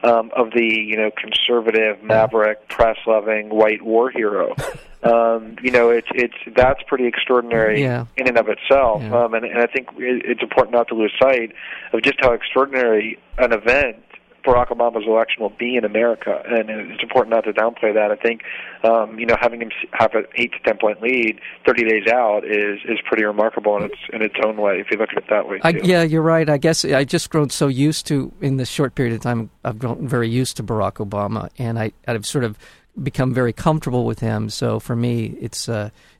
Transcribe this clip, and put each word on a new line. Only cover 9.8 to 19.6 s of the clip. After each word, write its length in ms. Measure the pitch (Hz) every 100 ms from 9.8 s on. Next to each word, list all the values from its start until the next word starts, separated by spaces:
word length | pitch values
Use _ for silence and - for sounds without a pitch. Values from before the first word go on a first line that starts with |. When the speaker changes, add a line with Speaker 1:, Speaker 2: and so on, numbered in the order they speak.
| 123 -
Speaker 1:
it, 300 | 123 123 -
it's 160 | 117
important 320 | 120 - 110
not 160 | 120 117
to 40 |
lose 200 | 113 107 -
sight 360 | 131 127 113 - - - -
of 80 | 113
just 160 | 127 -
how 140 | 131
extraordinary 840 | 117 - 131 139 135 120 107 107 - _ -
an 160 | 123
event 500 | 110 110 135 135 104 _ - _ _ -
Barack 220 | 123 123
Obama's 400 | 117 120 113 107
election 340 | 110 113 -
will 120 | 104 -
be 200 | 120 127
in 80 | 107
America, 560 | 107 120 110 - 80 -
and 240 | 117 107
it's 320 | 110 92 -
important 280 | 117 131 113
not 160 | 113 110
to 80 |
downplay 400 | 104 113 117 110
that. 180 | 107 104
I 40 | 104
think, 240 | 117 117 - - - -
um, 340 | 113 113 110 110
you 60 | 117
know, 120 | 113
having 220 | 120 117